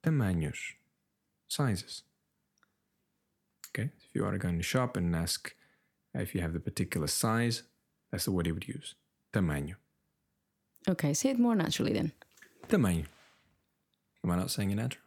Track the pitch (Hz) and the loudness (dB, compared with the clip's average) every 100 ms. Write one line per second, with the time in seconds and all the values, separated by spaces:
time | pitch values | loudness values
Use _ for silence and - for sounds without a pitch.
0 | 160 151 104 87 76 - - - _ _ | 2 2 4 2 0 -4 -12 -14 _ _
1 | _ _ _ _ _ - 139 92 - - | _ _ _ _ _ -2 0 0 -4 -16
2 | _ _ _ _ _ _ _ _ _ _ | _ _ _ _ _ _ _ _ _ _
3 | _ _ _ _ _ _ - - 143 - | _ _ _ _ _ _ -12 -6 -6 -8
4 | _ - 95 95 90 85 85 131 123 95 | _ -4 -2 -2 -2 -2 0 0 0 0
5 | 87 82 82 - - - _ _ _ _ | 0 0 0 -4 -8 -16 _ _ _ _
6 | _ - 95 - 85 82 - - 90 - | _ -6 -4 -2 -2 -2 -4 -4 -2 -2
7 | 73 - 113 113 117 113 - _ _ _ | -2 0 2 2 2 -2 -8 _ _ _
8 | _ 90 - 92 85 80 - 147 - - | _ -4 0 0 0 -2 -6 -10 -12 -20
9 | _ _ _ 107 87 73 71 95 _ _ | _ _ _ 0 0 0 -4 -10 _ _
10 | _ _ _ _ _ _ _ _ - 170 | _ _ _ _ _ _ _ _ -2 2
11 | 147 143 269 247 240 214 - - - - | 2 2 2 4 4 4 2 0 0 0
12 | 160 - - - - _ - 208 107 85 | -2 -6 -20 -20 -20 _ 2 4 4 2
13 | 78 - - _ _ _ _ _ _ _ | -2 -12 -20 _ _ _ _ _ _ _
14 | _ _ 87 87 95 - 98 101 123 - | _ _ -2 0 0 -2 0 0 -2 -6